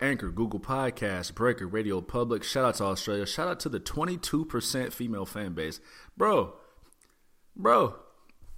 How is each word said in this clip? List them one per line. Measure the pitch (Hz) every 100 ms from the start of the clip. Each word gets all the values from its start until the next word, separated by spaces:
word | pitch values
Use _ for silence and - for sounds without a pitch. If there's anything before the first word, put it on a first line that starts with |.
Anchor, | 135 123 95
Google | 87 113 101
Podcasts, | - 135 127 - 104 92 87
Breaker, | - 120 117 92
Radio | 107 104 92
Public. | 85 123 117 110
Shout | - 135 123
out | -
to |
Australia. | 98 95 - 101 98
Shout | - 175
out | 170
to | 151
the | 104
twenty-two | - 151 170 180 - 147
percent | 160 120 - 131 120
female | - 120 101 92
fan | 107 98
base. | 82 78 - - - - -
Bro, | 208 170 92 - - - - _ _ _ _ _ _ -
bro, | 208 233 123 - - _ - - -